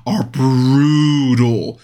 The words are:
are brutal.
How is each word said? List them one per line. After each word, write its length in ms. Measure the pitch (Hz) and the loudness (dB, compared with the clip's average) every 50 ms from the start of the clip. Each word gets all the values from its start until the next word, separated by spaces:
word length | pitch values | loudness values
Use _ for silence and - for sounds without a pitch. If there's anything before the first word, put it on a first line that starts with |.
| - - | -6 -4
are 160 | 202 214 - | -4 -4 -4
brutal. 1600 | - - 135 127 131 131 127 127 131 135 139 143 147 151 151 151 151 147 143 139 131 127 117 123 120 117 104 85 - 113 - | -4 -4 -2 0 0 0 2 2 2 2 2 2 2 2 2 0 0 0 0 0 0 0 0 0 0 0 -2 -4 -6 -10 -14